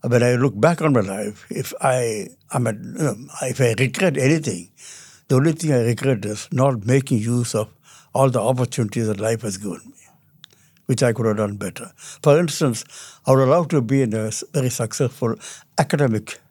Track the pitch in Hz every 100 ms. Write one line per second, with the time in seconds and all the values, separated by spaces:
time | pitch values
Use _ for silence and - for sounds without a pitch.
0 | 131 120 120 123 135 101 143 170 156 127
1 | 98 98 107 104 - - 135 - 139 127
2 | 117 107 92 - _ 139 117 107 - -
3 | 151 104 131 - 131 117 123 110 127 120
4 | 190 139 131 160 143 90 87 _ - -
5 | - - _ 131 151 156 160 131 117 117
6 | 131 120 104 104 - 135 135 123 104 131
7 | 131 120 110 120 120 110 107 _ _ -
8 | _ - 135 120 107 127 123 - 110 120
9 | 110 101 110 113 110 95 101 85 - -
10 | _ _ _ _ - _ _ _ _ 127
11 | 120 117 113 107 104 104 101 - - _
12 | - - - 147 175 - 147 113 - -
13 | - - - 135 131 160 160 156 113 135
14 | 127 110 107 104 - 156 127 - 110 -
15 | 131 - 117 113 - - _ - 147 156
16 | 139 110 - - _